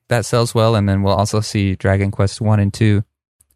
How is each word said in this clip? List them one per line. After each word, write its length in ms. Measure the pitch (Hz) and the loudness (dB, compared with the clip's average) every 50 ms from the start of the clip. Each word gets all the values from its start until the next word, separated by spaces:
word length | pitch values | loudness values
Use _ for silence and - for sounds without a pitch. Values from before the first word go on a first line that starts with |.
| _ - | _ -4
that 160 | 120 117 98 | -4 -4 -2
sells 300 | - 127 120 117 117 - | -2 -2 -2 -2 0 0
well, 200 | 117 110 117 117 | 0 2 2 2
and 120 | 104 101 101 | 2 2 2
then 140 | 98 98 | 0 0
we'll 120 | 98 98 95 | 0 0 0
also 260 | 98 104 - - 107 | 0 0 0 -2 -4
see 340 | 104 - - 107 98 98 92 | -4 -2 -2 -2 0 -2 -2
Dragon 360 | - - 98 98 98 98 98 | -2 0 0 0 0 0 -2
Quest 280 | - - 98 98 - - | -2 -2 -2 -2 -2 -2
one 200 | 110 107 107 104 | -2 0 2 2
and 120 | 101 98 | 2 0
two, 300 | - - 110 107 104 101 - _ _ _ _ _ _ _ _ _ _ | 0 0 2 2 2 2 0 _ _ _ _ _ _ _ _ _ _